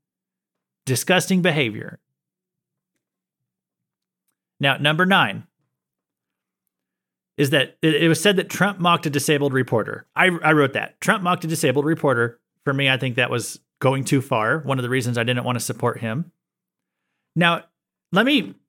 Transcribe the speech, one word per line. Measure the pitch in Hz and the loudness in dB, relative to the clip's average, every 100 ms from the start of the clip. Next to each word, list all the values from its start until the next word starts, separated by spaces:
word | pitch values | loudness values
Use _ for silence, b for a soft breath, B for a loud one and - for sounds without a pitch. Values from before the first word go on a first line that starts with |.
| _ _ _ _ _ _ _ _ - | _ _ _ _ _ _ _ _ -4
Disgusting | 127 - 185 180 185 | -2 0 0 2 0
behavior." | 175 156 117 107 - - _ _ _ _ _ _ _ _ _ _ _ _ _ _ _ _ _ _ _ _ _ _ _ _ _ - | 2 0 -2 -4 -12 -16 _ _ _ _ _ _ _ _ _ _ _ _ _ _ _ _ _ _ _ _ _ _ _ _ _ -2
Now, | 139 131 | 0 2
number | 147 156 | 0 2
nine | 185 190 117 104 - _ _ _ _ _ _ _ _ _ _ _ _ _ _ _ _ _ _ - | 2 2 2 -4 -14 _ _ _ _ _ _ _ _ _ _ _ _ _ _ _ _ _ _ -2
is | 139 | 2
that | 143 - _ | 2 0 _
it, | 160 - | 0 4
it | 165 | 2
was | 160 | 4
said | 214 185 | 2 2
that | - | -2
Trump | - 196 190 | -2 -2 0
mocked | 175 170 156 | 0 0 0
a | |
disabled | 139 147 143 143 | -2 0 0 2
reporter. | 131 120 117 104 - - | 0 0 0 -2 -8 -6
I, | - 185 | 0 0
I | 170 156 | 2 2
wrote | 156 135 | 4 2
that. | 104 107 - | -2 -6 -4
Trump | - 214 | -2 0
mocked | 180 180 | -2 -2
a | 160 | -4
disabled | 160 147 135 147 | -2 0 0 0
reporter. | 160 147 120 117 - _ _ | 0 0 0 -2 -6 _ _
For | 143 | -4
me, | 139 135 | 0 0
I | 131 | 0
think | 131 120 | -2 -2
that | 123 | -2
was | 123 - - _ - | -2 -6 -12 _ -2
going | 131 135 | 0 0
too | 127 139 | 0 0
far. | - 117 110 156 | 2 0 0 -2
One | 135 131 | -2 -4
of | |
the | 120 | -2
reasons | 131 120 120 | -2 -2 -2
I | |
didn't | 117 123 | -2 -2
want | 120 120 | -2 -4
to | |
support | - - 120 - | -6 -4 -4 -2
him. | 113 123 170 _ _ _ _ _ _ _ _ _ _ | -4 -4 -6 _ _ _ _ _ _ _ _ _ _
Now, | 165 170 165 - _ _ _ _ | 0 0 0 -6 _ _ _ _
let | 185 | 0
me | 254 285 151 - | 2 2 0 -10